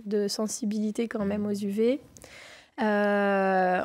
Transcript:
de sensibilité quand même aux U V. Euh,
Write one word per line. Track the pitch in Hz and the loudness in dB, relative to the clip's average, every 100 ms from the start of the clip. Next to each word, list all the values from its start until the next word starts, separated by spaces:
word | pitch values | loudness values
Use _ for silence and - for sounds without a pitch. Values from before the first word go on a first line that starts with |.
de | 214 208 202 | -2 0 0
sensibilité | - 214 - 208 214 214 214 233 | -2 -4 -4 -2 -2 -2 -2 -4
quand | 220 | -2
même | 196 208 208 | -2 -2 -2
aux | |
U | 202 208 | -2 -2
V. | 202 233 294 - - - - - - - - | 0 2 0 -4 -20 -20 -20 -20 -20 -16 -2
Euh, | 214 208 208 202 202 196 190 185 185 180 | 0 2 2 2 2 2 4 4 4 2